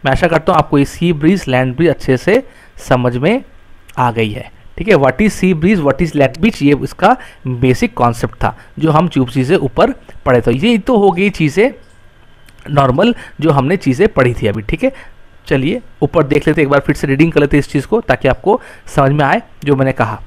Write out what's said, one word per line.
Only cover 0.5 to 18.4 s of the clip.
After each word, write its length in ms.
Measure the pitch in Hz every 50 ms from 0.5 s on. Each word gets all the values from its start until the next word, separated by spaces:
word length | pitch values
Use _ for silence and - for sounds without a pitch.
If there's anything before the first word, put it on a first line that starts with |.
हूँ 60 | 180 156
आपको 200 | 147 - - 143
ये 60 | 139
sea 280 | 139 - - 170 175
breeze, 320 | 175 147 147 156 196 185 - -
land 280 | 127 127 131 131 123
ब्रीज 120 | 139 170 165
अच्छे 280 | 135 - - - 131
से 260 | 123 - - 202 254 262 - - - - - _ - - -
समझ 280 | 135 123 123 127 120
में 260 | 123 135 170 226 269 285 - - - - - - - - - - -
आ 120 | 127 120
गई 200 | 110 117 113 107
है, 200 | 104 127 - - - - - - - -
ठीक 100 | 170 214
है। 60 | 202
What 260 | 147 139 131 127 -
is 120 | 214 214
sea 220 | - - 185 185 185
breeze, 300 | 156 156 190 220 185 147
what 160 | 139 135 -
is 140 | 180 160 -
land 220 | 147 135 135 139 160
breeze, 240 | 165 233 - -
ये 140 | 143 143 143 131
इसका 340 | 123 131 - - 180 202 254 254 - - - - -
basic 480 | 131 127 120 131 127 127 - - 233 -
concept 400 | - 123 120 117 - - 113 -
था 220 | - - 107 - - - - - -
जो 120 | 147 160
हम 180 | 147 156 175 170
ट्यूब 200 | - 139 131 123
से 280 | - 139 127 127 175
ऊपर 360 | 180 139 131 - - 180 254 262 - - - - - -
पढ़े 140 | 139 127 120
थे। 120 | - 127
ये 260 | 117 135 160 233 240 220
तो 180 | - - 254
हो 140 | 208 202 196
गई 200 | 175 175 196 208
चीज़ें 400 | 190 - 165 147 131 190 214 277 - - - - - - - - _ - - - - - - - - - - -
normal 440 | 147 143 139 131 123 147 202 240 233 - - - - -
जो 100 | 143 160
हमने 260 | 151 139 127 139 185
चीज़ें 320 | 190 - 135 131 127 196 220
पढ़ी 260 | - 143 127 123 117
थी 120 | - -
अभी, 160 | 104 101 113
ठीक 220 | 104 107 - - -
है। 80 | 262 262 - - - - - - - - - _
चलिए 340 | - 160 135 131 156 208 247 - - - -
ऊपर 200 | 147 143 - -
देख 240 | - 135 - 220 -
लेते 140 | 165 151 160
हैं, 60 | 151
एक 40 | 135
बार 100 | 143 139
फिर 160 | - - 143
से 100 | - -
reading 260 | 147 135 135 170 165
कर 80 | 156 151
लेते 160 | 143 143 -
हैं 40 | 147
इस 100 | 139 -
चीज़ 140 | - 143 131
को, 140 | - - 233
ताकि 280 | - - 131 - - 131
आपको 320 | 127 -